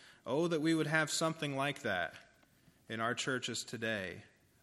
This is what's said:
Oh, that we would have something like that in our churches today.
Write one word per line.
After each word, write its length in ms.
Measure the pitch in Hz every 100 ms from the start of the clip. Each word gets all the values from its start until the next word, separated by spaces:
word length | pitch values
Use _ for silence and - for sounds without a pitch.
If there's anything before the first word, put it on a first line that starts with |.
| - - -
Oh, 200 | 135 170
that 140 | 165
we 140 | 160 160
would 120 | 151
have 220 | 160 151
something 460 | - 160 160 147 135
like 280 | 143 143
that 320 | 113 92 82 - - - - _ - - -
in 100 | 113
our 140 | 113
churches 500 | 120 - 127 123 113
today. 600 | - 117 113 107 92 92 - _ _ _